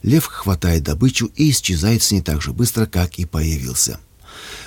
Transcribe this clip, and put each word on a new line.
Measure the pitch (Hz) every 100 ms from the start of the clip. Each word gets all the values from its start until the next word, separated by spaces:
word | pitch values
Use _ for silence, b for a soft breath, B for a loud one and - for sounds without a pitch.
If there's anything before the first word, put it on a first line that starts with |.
Лев | - 156 -
хватает | - 98 90 87 82
добычу | 71 76 127 131 220 -
и | 156
исчезает | 131 - 87 98 113
с | -
ней | 101
так | 82 78
же | 71
быстро, | 62 120 113 110
как | 92 87 -
и | 87
появился. | - 80 78 64 64 - - - _ B B B B